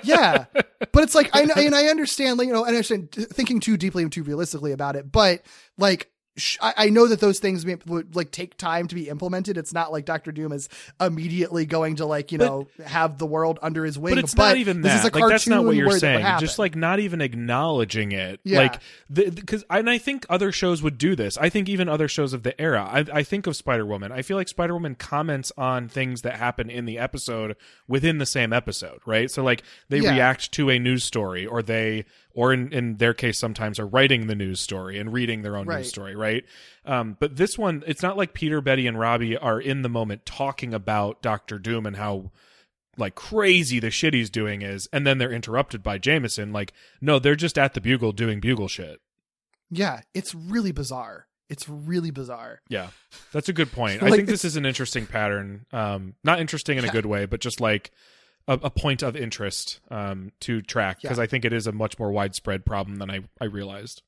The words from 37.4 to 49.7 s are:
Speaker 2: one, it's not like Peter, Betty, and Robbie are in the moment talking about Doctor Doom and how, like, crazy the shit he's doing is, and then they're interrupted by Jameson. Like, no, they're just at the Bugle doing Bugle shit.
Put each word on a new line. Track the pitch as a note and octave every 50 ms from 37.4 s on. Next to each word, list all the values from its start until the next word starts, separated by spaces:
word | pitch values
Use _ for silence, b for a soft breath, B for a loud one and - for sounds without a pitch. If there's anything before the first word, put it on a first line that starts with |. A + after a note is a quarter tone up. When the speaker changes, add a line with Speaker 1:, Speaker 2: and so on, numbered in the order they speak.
| F#3 F#3+ - -
Speaker 2:
one, | G#3+ F#3+ E3 C#3+ -
it's | E3 D3 -
not | - F3+ F#3+
like | G3 F#3+ - _
Peter, | - E3 D3+ D#3 D3+
Betty, | C3+ C3+ C3 C3 B2+
and | B2 A2+ A2
Robbie | A2+ A#2 A#2 A#2 A#2 A2+ A2+
are | - D3 B2 A2 A#2
in | C3+ C3+ C3+ C#3
the | C3 A#2+
moment | A#2 A#2 A2+ G#2+ G2+ - _
talking | - - - C#3 C#3 C3+ - C3 A#2+
about | A2+ G#2+ F#2+ G#2+ G#2+ G#2 G2+ G2+ A2+ _
Doctor | - A#2 G#2+ G2+ _ - G#2+ G2+
Doom | F#2 A2 A#2 A2+ G#2+
and | G#2+ G2
how, | G2 G#2 G#2 G2+ F#2+ F#2+ F#2+ b b b b b b b b b b _ _ _
like, | - A2+ F#2+ -
crazy | - - - G#3+ A3 G#3 G3 F#3 F3+ E3 B2 B2+ A#2+
the | A2 A2
shit | - - - D#3 C#3
he's | B2 A2+ G2+
doing | - A2+ G#2+ G#2 G#2 G2+
is, | G2+ G2 G2 G2 - -
and | - C#3+ C#3+
then | C#3+ C3+ C3
they're | B2 C3
interrupted | A#2 A#2+ - A2+ A2 B2+ C#3 - - G#2+
by | F#2 G#2+ G2+ F#2+
Jameson. | - C3+ D#3 D#3 B2 A2 - - G#2 G#2
Like, | G#2 G#2 G2+ F#2 b b b b b b
no, | C3+ D3 D3+ C3+
they're | B2 C#3+ D3+
just | D3 E3+ D#3+ - D3+
at | C3+ C3+ -
the | A2+
Bugle | F#2+ A2+ C3 B2 A#2+ A2
doing | G2+ G2+ A#2 A2+ G#2+ G#2
Bugle | G2 A#2+ C3 G#2+ G2+ F2+
shit. | - - F2+ D2+ D2+ - _ _ _ _ _ _ _ _ _ _ _ _ _ _